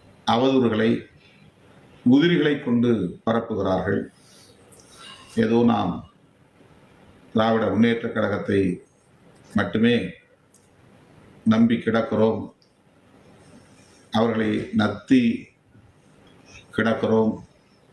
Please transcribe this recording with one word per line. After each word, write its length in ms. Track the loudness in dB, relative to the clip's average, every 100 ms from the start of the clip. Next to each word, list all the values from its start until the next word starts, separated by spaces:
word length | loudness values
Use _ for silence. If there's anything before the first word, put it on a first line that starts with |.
| -20 -12 -2
அவதூறுகளை, 640 | 0 2 2 0 0 0 -2 -6 _ _ _ -20 _ -20 -20 -20 -4 2
உதிரிகளை 480 | 4 4 2 0 -2
கொண்டு 360 | -2 0 2 0 -2 -6
பரப்புகிறார்கள். 800 | -4 -4 -4 -4 -2 -2 -2 -4 -6 _ -20 -20 -20 -20 -20 -20 -20 -20 -20 -20 -8 -2
ஏதோ 220 | 0 2
நாம் 280 | 2 2 -2 -6 -12 _ _ _ _ _ -20 -20 _ _ -20 -20 -8
திராவிட 360 | -2 0 0 0
முன்னேற்ற 400 | 2 2 0 -2
கழகத்தை 520 | 0 0 -2 0 0 0 -2 -10 _ _ _ _ -20 -6
மட்டுமே 460 | -4 -2 0 2 0 -2 -12 _ _ _ _ _ _ _ -20 _ -20 -20 -6 0
நம்பி 320 | 2 2 0
கிடக்கிறோம், 640 | -2 -2 -2 0 0 0 -8 -16 _ _ _ _ _ _ -20 -20 -20 -20 -20 -20 -20 _ -8
அவர்களை 400 | -2 0 0 -2 -4 -4
நத்தி 480 | -2 -2 -4 2 2 2 -2 -10 _ _ -20 _ _ _ _ -20 -20 -20 -20 -14
கிடக்கிறோம் 640 | -4 -2 -2 0 0 0 -2 -12 _ _ _ _